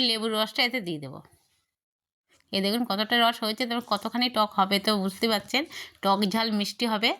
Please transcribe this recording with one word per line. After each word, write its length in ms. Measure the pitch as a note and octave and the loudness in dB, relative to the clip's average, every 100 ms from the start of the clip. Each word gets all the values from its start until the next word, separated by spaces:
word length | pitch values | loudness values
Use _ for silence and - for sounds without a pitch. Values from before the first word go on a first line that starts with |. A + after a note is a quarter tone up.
| B3 | 2
লেবুর 220 | A3+ A3+ A3 | 0 0 0
রসটা 240 | G#3+ - B3 | -2 0 0
এতে 120 | B3 F3 | -2 -4
দিয়ে 120 | D3+ | -8
দেবো। 160 | C#3 D3+ - _ _ _ _ _ _ _ _ _ _ _ - | -8 -14 -18 _ _ _ _ _ _ _ _ _ _ _ -6
এই 80 | G3 | -2
দেখুন 180 | G3 A#3 A#3+ | 0 -2 -2
কতটা 240 | G3 G#3+ A#3+ | -2 0 4
রস 200 | A#3 A#3+ | 4 2
হয়েছে, 180 | G#3+ G#3+ B3 | -4 -2 -2
তারপর 180 | A#3+ - | -4 -2
কতখানি 340 | G#3 A3+ A#3+ B3 A3 | -2 -2 -2 0 2
টক 140 | G#3+ - | 2 2
হবে, 180 | G3 G3+ G3 | 2 2 2
তো 40 | G#3+ | 0
বুঝতে 220 | F#3+ F#3+ A3+ | 0 0 0
পারছেন 300 | G#3 - B3 E4+ - - - | 0 0 -2 -2 -8 -16 -2
টক 140 | G3 G3 G#3 | 2 2 2
ঝাল 160 | A3+ A3+ G#3 | 0 0 -2
মিষ্টি 260 | G3+ - A#3+ | -2 -2 -2
হবে। 180 | G#3+ A#3 | 2 0